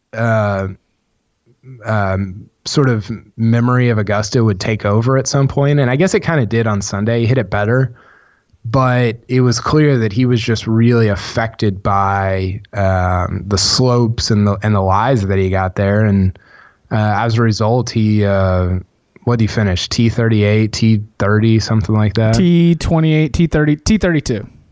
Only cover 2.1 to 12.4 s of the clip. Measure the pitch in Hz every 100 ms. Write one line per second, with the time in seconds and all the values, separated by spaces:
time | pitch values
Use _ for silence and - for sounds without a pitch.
2.1 | 95 95 101 - _ - 156 131 113 95
3.1 | 104 - - 113 117 120 123 123 110 101
4.1 | 104 - 127 110 92 - 107 101 107 120
5.1 | 135 131 143 139 147 143 147 123 135 185
6.1 | 208 - 147 104 113 110 101 95 101 110
7.1 | 117 113 113 90 104 104 127 131 - -
8.1 | _ _ _ _ _ 113 117 127 123 120
9.1 | 117 - 127 123 110 - 151 147 131 110
10.1 | 101 127 120 120 110 113 113 117 120 110
11.1 | 95 - - 113 - 107 95 104 98 98
12.1 | 98 98 95